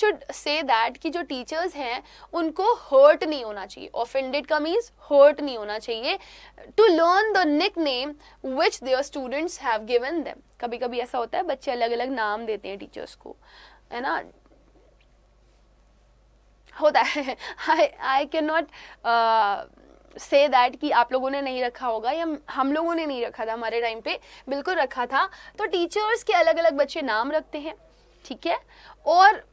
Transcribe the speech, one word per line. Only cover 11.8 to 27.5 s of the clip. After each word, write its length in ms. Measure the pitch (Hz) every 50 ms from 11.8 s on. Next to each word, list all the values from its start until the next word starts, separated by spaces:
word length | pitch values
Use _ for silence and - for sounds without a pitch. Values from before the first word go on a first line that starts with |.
| 233 233 233 233 247 262
नाम 360 | 269 247 220 208 208 214 233
देते 240 | 220 220 202 202 190
हैं 80 | 196 202
टीचर्स 380 | 202 - - - 78 - -
को, 200 | - - - - _ _ _ - - - - - _ _ - -
है 80 | 143
ना, 220 | 147 151 160 147 - 85 - _ _ _ _ _ _ _ _ _ _ _ _ _ _ _ _ _ _ _ _ _ _ _ _ _ _ _ _ _ _ _ _ _ _ _ _ _ _ _ _ _ _ _ _ _ _ _ - -
होता 200 | 294 302 302 285
है। 360 | 240 - - 294 277 262 247 - - -
<laughs> 180 | - - - -
I, 180 | 339 320 - - - - - 254
I 160 | 269 269 302 294
cannot, 360 | - 320 311 302 311 330 330 302 - - - - - - -
uh, 560 | 233 233 233 226 226 226 226 214 101 202 - 64 62 _ - - - - - _ _ -
say 360 | - - - - 277 285 294
that 260 | 254 254 247 254 240 -
कि 140 | - 294
आप 220 | - 233 240 240 254
लोगों 160 | 262 254 262
ने 120 | 277 285
नहीं 220 | 277 269 254 254 247
रखा 240 | 240 240 - 262 247
होगा 240 | 226 220 220 240
या 260 | 285 330 330 330 311 285 - -
हम 220 | - 269 269 269 285
लोगों 220 | 311 330 339 339
ने 100 | 330 320
नहीं 200 | 302 277 247 233
रखा 200 | 220 226 - 220
था, 80 | 220 220
हमारे 280 | 226 233 220 220 233
टाइम 200 | 233 233 226 226
पे 180 | 214 294 359 - - - - - - -
बिल्कुल 260 | 269 277 277 359 370
रखा 300 | 339 277 262 - 262 240
था। 220 | 240 262 277 349 381
तो 380 | - - - - - - 415
टीचर्स 580 | 415 - 359 339 339 - 415 427 427 466 453 -
के 100 | - 415
अलग-अलग 400 | 349 330 330 320 320 330 330 294
बच्चे 280 | 277 285 277 - 330
नाम 300 | 302 254 214 214 233 269
रखते 260 | 302 311 302 _